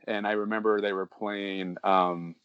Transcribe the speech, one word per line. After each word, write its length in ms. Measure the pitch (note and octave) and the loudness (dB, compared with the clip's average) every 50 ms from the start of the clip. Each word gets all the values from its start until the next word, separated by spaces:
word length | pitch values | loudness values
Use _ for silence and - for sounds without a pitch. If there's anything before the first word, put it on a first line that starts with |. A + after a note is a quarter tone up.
| _ - | _ -6
And 180 | A2 G#2 G#2 | -6 -4 -2
I 60 | G#2 G#2+ | -2 0
remember 480 | G#2+ G#2 G#2 A2 A2 G#2+ A2 G#2+ G#2 | 0 0 -2 -2 0 2 2 2 2
they 120 | G2+ G#2 G2 | 2 0 -2
were 140 | F#2+ F#2+ | -2 -4
playing, 680 | F2+ - - A2 G#2 G#2 G2+ G2+ G2 F#2+ F#2+ F#2 F2+ F2+ - - | -6 -8 -8 -6 -6 -4 -4 -4 -4 -4 -4 -6 -6 -6 -2 2
um, 500 | G2 F#2+ F#2 F2+ F2+ F2 E2+ E2+ E2 E2 - _ | 4 6 6 6 4 2 -2 -6 -10 -12 -12 _